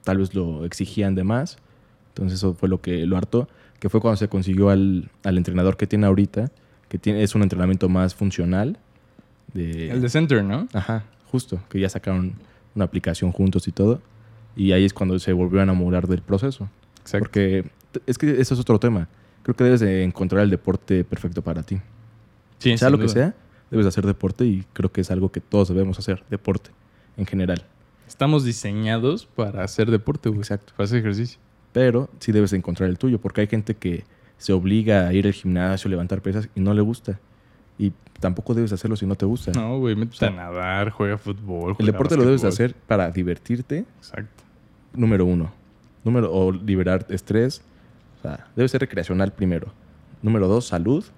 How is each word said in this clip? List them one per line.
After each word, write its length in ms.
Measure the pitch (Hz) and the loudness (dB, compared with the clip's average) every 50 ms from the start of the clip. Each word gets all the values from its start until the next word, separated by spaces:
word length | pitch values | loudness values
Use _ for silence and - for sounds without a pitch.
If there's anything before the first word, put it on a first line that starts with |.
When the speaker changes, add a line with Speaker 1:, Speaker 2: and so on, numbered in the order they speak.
| - | -4
Speaker 1:
tal 140 | 92 95 95 | -2 0 0
vez 140 | 98 90 - | 0 -2 -2
lo 300 | 95 90 82 80 76 82 | -4 -4 -4 -4 -6 -8
exigían 480 | 85 - - 98 - - 113 101 98 95 | -8 -6 -8 -8 -6 -4 -2 -2 0 0
de 80 | 92 92 | 0 0
más. 340 | 98 113 123 151 - - - _ _ _ _ _ _ _ _ _ _ | 0 -2 -2 -4 -6 -10 -16 _ _ _ _ _ _ _ _ _ _
Entonces 300 | _ - 95 92 92 92 | _ -4 -4 -4 -2 -2
eso 140 | 101 95 87 | -2 -2 0
fue 160 | - - 92 | 0 0 0
lo 100 | 92 90 | 0 -2
que 260 | - 90 87 82 82 | -2 -4 -2 -2 0
lo 120 | 90 95 | 0 0
hartó, 300 | 92 87 - - 120 139 - _ _ - - _ _ | 0 0 0 0 -2 -2 -2 _ _ -20 -20 _ _
que 100 | - 98 | -2 0
fue 100 | - 110 | 0 2
cuando 180 | 101 117 107 | 2 2 2
se 100 | 98 113 104 | 0 0 -2
consiguió 400 | - 95 90 95 92 95 101 101 | -2 -2 0 0 2 4 4 6
al, 400 | 98 95 98 98 95 90 - - - _ - | 6 4 4 2 2 0 -4 -6 -12 _ -2
al 140 | 98 92 | 0 0
entrenador 400 | 90 87 - 90 90 90 95 95 | 0 0 0 0 2 2 2 2
que 100 | - 107 | 0 -2
tiene 180 | - 107 107 104 | 0 2 2 4
ahorita, 440 | 98 95 101 101 - - 101 117 139 - _ _ _ _ _ _ _ | 4 4 4 2 2 0 -4 -4 -4 -6 _ _ _ _ _ _ _
que 80 | - 90 | -10 -4
tiene, 240 | - 107 104 104 107 | -2 -2 0 2 0
es 100 | 98 - | 2 2
un 60 | - 101 | 2 2
entrenamiento 460 | 95 87 90 90 92 95 92 - 90 | 2 2 0 2 2 2 2 2 2
más 240 | 92 92 92 90 - | 2 2 2 0 0
funcional. 640 | - 101 98 - - 85 87 92 95 107 143 208 - _ _ _ _ _ _ _ - _ _ _ _ _ - - | -2 -4 -2 -2 -2 0 0 0 0 0 -2 -4 -8 _ _ _ _ _ _ _ -20 _ _ _ _ _ -12 -8
De 360 | 95 85 82 82 80 82 - | -6 -6 -6 -6 -6 -6 -4
Speaker 2:
El 120 | 120 127 | -4 -2
de 80 | 123 117 | -2 0
Center, 340 | - 156 165 147 139 110 98 | 0 0 2 4 4 2 2
¿no? 240 | 98 104 143 214 - - | 2 -2 -2 -4 -4 -4
Speaker 1:
Ajá, 300 | 104 95 - 113 110 107 - _ _ _ - | -4 -4 -2 -4 -4 -6 -10 _ _ _ -6
justo, 280 | - 127 - - 92 90 - - | -6 -6 -4 -6 -8 -8 -8 -6
que 100 | - 98 | -2 -2
ya 100 | 95 95 | -2 -2
sacaron 440 | - 95 - 98 95 92 90 92 90 - - - _ _ _ _ - | -4 -6 -4 -2 -2 -2 -2 -4 -6 -10 -16 -20 _ _ _ _ -4
una 100 | 101 95 | -2 -2
aplicación 460 | 85 - 92 - 90 82 - - 90 | -2 -2 -2 -2 -2 -2 0 -2 -2
juntos 360 | - - 98 95 90 98 - | 2 2 2 2 2 0 -2
y 40 | 87 | -2
todo. 300 | - - 98 107 123 147 - _ - - - - - - - - - | 0 2 2 2 2 0 -4 _ -20 -20 -20 -20 -20 -20 -20 -12 -4
Y 160 | - 98 95 92 | 0 2 4 6
ahí 120 | 92 98 | 6 4
es 80 | 98 - | 4 2
cuando 240 | - 98 92 92 92 | 0 -2 -2 -2 -2
se 140 | - - 92 | 0 0 0
volvió 260 | 87 90 87 92 98 | 2 2 2 2 2
a 40 | 95 | 2
enamorar 440 | 95 92 90 90 90 90 90 90 | 2 2 2 2 0 0 0 0
del 140 | 90 92 85 | 0 -2 -2
proceso. 480 | - - 98 98 120 139 135 - 101 101 - _ _ _ _ - | 0 -2 -2 -2 0 -4 -4 -6 -10 -12 -14 _ _ _ _ -20
Speaker 2:
Exacto. 220 | - - - 101 104 | -10 -6 -4 -4 -4
Speaker 1:
Porque 400 | - - 104 98 95 95 95 90 - - _ _ _ | 0 0 2 2 2 2 0 -2 -6 -12 _ _ _
t-, 100 | - - - | -12 -6 -4
es 120 | - 117 | -4 -2
que 220 | - 156 151 143 123 | 0 0 2 2 2
eso 140 | 131 - 135 | 2 2 0
es 60 | 123 | 0
otro 200 | 123 - 113 98 | 2 2 2 4
tema. 300 | - 120 113 95 82 - - _ _ _ _ _ | 4 2 0 0 -2 -6 -10 _ _ _ _ _
Creo 140 | - - 120 | -4 -4 0
que 80 | - 127 | 2 4
debes 160 | 123 127 117 | 4 4 4
de 220 | 110 98 95 95 92 | 4 2 2 2 0
encontrar 400 | 90 - - 92 90 92 98 104 | 0 -2 -2 -2 0 2 4 4
el 60 | 101 | 4
deporte 520 | 92 - - 95 92 - - - 95 90 87 | 2 2 0 -2 -2 -2 0 0 0 0 0
perfecto 380 | - - - - 85 87 85 | -2 -6 -6 -6 -6 -6 -6
para 220 | - 82 82 80 76 | -6 -4 -6 -6 -6
ti. 140 | - 98 95 - - - - - - - - _ _ _ _ _ _ _ _ | -6 -6 -8 -8 -10 -18 -20 -20 -20 -20 -20 _ _ _ _ _ _ _ _
Speaker 2:
Sí, 180 | - 127 117 | 0 0 2
Speaker 1:
Sea 100 | 117 123 | 4 4
Speaker 2:
sin 40 | 131 143 | 4 4
Speaker 1:
lo 40 | 107 | 4
que 60 | 110 | 2
Speaker 2:
duda. 80 | 113 104 | 2 2
Speaker 1:
sea, 220 | 117 139 185 - - _ _ _ _ _ _ | 2 0 0 -2 -6 _ _ _ _ _ _
debes 140 | - 110 104 | 0 2 2
hacer 180 | 95 - 107 92 | 2 2 2 0
deporte 400 | 101 98 - - 92 - - 127 | 0 0 0 -2 -4 -2 0 0
y 180 | 117 98 95 92 - - | 0 0 0 -4 -6 -4
creo 180 | - 95 95 | -4 -2 -2
que 100 | - 101 | -2 -2
es 80 | 90 - | -2 -2
algo 200 | 92 92 95 92 | 0 0 -2 -2
que 100 | - 87 | -2 -6
todos 260 | - _ - 104 98 90 | -6 _ 2 2 2 2
debemos 300 | 90 95 95 95 95 - | 2 0 0 0 -4 -4
hacer, 240 | 95 101 95 - - - | -6 -6 -6 -6 -8 -10
deporte 400 | 101 101 - - 92 92 - - - _ _ _ _ _ _ _ _ | -10 -6 -4 -2 -2 -2 -6 -10 -18 _ _ _ _ _ _ _ _
en 80 | - 95 | -8 -6
general. 400 | - - 95 92 90 90 87 - - _ _ _ _ _ _ _ | -4 -2 -2 -2 -2 -2 -4 -8 -12 _ _ _ _ _ _ _
Speaker 2:
Estamos 360 | - - - 139 147 156 147 131 | -20 -4 -2 2 2 2 2 2
diseñados 800 | 120 113 - - 101 101 107 110 110 113 113 117 135 170 233 - | 0 -4 -4 -6 -6 -4 -2 -2 -2 0 0 0 -2 -2 -4 -8
para 380 | - _ - 110 104 98 101 92 | -8 _ -6 -4 -4 -4 -6 -8
hacer 260 | 95 - - 110 113 | -4 -2 0 2 2
deporte, 400 | 117 104 104 - 147 - - 117 | 2 0 0 -2 -6 -4 -4 -4
güey. 120 | 104 101 | -4 -4
Speaker 1:
Exacto. 320 | 92 - 101 98 - - _ | -4 -6 -6 -8 -8 -10 _
Speaker 2:
Para 80 | - 101 | -6 -2
hacer 140 | 101 120 120 | -2 0 0
ejercicio. 400 | 110 107 98 104 120 120 - - _ _ _ _ _ _ | 0 -2 -2 -2 -4 -6 -10 -16 _ _ _ _ _ _
Speaker 1:
Pero 360 | - 123 131 127 117 123 139 - - - | 0 2 2 4 2 2 -2 -4 -10 -6
sí 120 | - - | -2 2
debes 200 | 104 107 104 95 | 2 4 4 2
de 60 | 101 | 0
encontrar 300 | 92 - - 87 - 95 | -2 -2 -4 -4 -2 -2
el 120 | 92 90 - | -2 0 0
tuyo, 200 | - 131 120 104 | 0 0 0 0
porque 220 | - 98 - - | -2 -4 -2 -2
hay 60 | 107 | -2
gente 260 | 107 117 110 104 - 107 | 0 -2 -2 -2 -4 -6
que 300 | - - 92 85 82 - - _ _ _ _ _ | -4 -4 -6 -6 -6 -8 -14 _ _ _ _ _
se 160 | _ - - 98 | _ -2 0 0
obliga 540 | 92 90 95 104 113 107 110 107 98 90 | 2 2 2 2 2 4 4 4 4 4
a 60 | 87 92 | 4 2
ir 120 | 98 98 | 2 2
al 80 | 101 98 | 2 0
gimnasio, 560 | - - 92 90 90 90 92 95 95 - 101 | -2 -2 -2 0 0 0 0 -2 -2 -4 -4
levantar 320 | 95 85 87 90 98 90 | -4 -4 -2 -4 -4 -4
pesas 260 | - 98 95 107 104 - - | -4 -4 -4 -4 -6 -6 -4
y 60 | 95 | -2
no 160 | 95 101 104 | 0 2 2
le 60 | 104 | 2
gusta. 380 | 104 110 117 - - - 98 - - _ _ _ _ _ _ _ _ _ _ - | 2 0 -2 -4 -6 -8 -8 -8 -12 _ _ _ _ _ _ _ _ _ _ -4
Y 120 | 101 98 - - _ - - - | -4 -4 -4 -6 _ -20 -8 -4
tampoco 340 | - 92 90 - - - 117 | -4 -4 -4 -4 -4 -2 0
debes 180 | 117 117 104 | 0 0 0
hacerlo 240 | 101 90 - 107 110 | -2 -4 -4 -4 -4
si 120 | 101 101 | -2 -2
no 80 | 95 98 | -4 -2
te 100 | - 98 | 0 0
gusta. 260 | 98 120 123 - - 90 | -2 -2 -2 -4 -4 -2
Speaker 2:
No, 260 | 120 110 113 127 135 | -2 -2 -4 -4 -2
güey, 160 | 131 117 107 | -2 -2 0
métete 220 | 104 117 117 - | -2 -4 -6 -4
Speaker 1:
O 20 | - | -2
sea, 80 | 123 | -2
Speaker 2:
a 40 | 107 | -2
nadar, 600 | 95 90 87 87 87 90 90 92 95 98 101 110 | -2 -6 -10 -10 -8 -6 -4 -2 -2 -2 -2 -2
juega 260 | - - 104 101 104 | -2 -2 -2 -2 -2
fútbol, 540 | 104 - 104 98 101 107 98 90 85 82 87 | -4 -6 -8 -10 -8 -8 -8 -8 -4 -4 -4
Speaker 1:
el 40 | 104 | -2
Speaker 2:
juega 160 | - 110 107 | 2 2 2
Speaker 1:
deporte 240 | 107 - 135 - 165 | 2 2 0 2 4
lo 100 | 143 123 | 4 4
debes 160 | 127 135 127 110 | 4 4 4 2
de 60 | 98 | 0
Speaker 2:
básquetbol. 200 | 92 110 120 123 | 2 2 0 -2
Speaker 1:
hacer 80 | - - - | -2 -6 -2
para 220 | - 113 98 90 85 | 0 2 2 2 0
divertirte. 760 | 85 95 90 90 87 - - - 120 120 123 - 143 165 247 - _ | -2 -2 -2 -2 -4 -4 -4 -4 -6 -6 -4 -6 -6 -6 -6 -8 _
Speaker 2:
Exacto. 460 | - - - - 101 104 - - - _ _ _ _ _ _ _ _ _ _ - | -20 -20 -16 -14 -14 -14 -14 -18 -20 _ _ _ _ _ _ _ _ _ _ -2
Speaker 1:
Número 320 | 127 117 110 107 95 90 | 0 2 4 4 4 4
uno. 260 | 90 90 87 80 80 - - _ _ _ _ _ _ _ - - | 2 2 0 -2 -4 -8 -14 _ _ _ _ _ _ _ -6 -2
Número, 280 | 113 120 123 110 80 | 0 2 2 2 2
o 200 | 87 95 92 92 | 2 2 2 2
liberar 560 | 92 87 101 104 98 92 90 92 92 92 - - | 0 -2 -2 0 0 0 2 2 0 0 -2 -4
estrés. 540 | 98 90 - - 107 110 120 135 - - - _ _ _ - - - _ _ - - - | -8 -6 -4 0 0 2 2 0 -2 -6 -14 _ _ _ -20 -20 -20 _ _ -20 -18 -14
O 20 | |
sea, 240 | - 76 71 - - - _ | -12 -12 -12 -12 -16 -8 _
debe 140 | 113 123 123 | -2 0 0
ser 120 | - 127 | 0 -2
recreacional 500 | 135 - - 90 85 - 92 92 98 101 - | -4 -4 -4 -6 -4 -2 -2 0 0 -2 -2
primero. 400 | - 98 92 85 80 - - - - - - - - - - - - | -2 -2 -2 -2 -2 -6 -10 -14 -20 -20 -20 -20 -20 -20 -20 -14 -6
Número 260 | - 107 113 107 95 | -2 0 2 2 4
dos, 200 | 92 104 120 120 | 4 2 2 0
salud. 360 | - 95 85 85 107 135 170 214 - - | -2 -4 -2 0 0 0 0 -2 -6 -14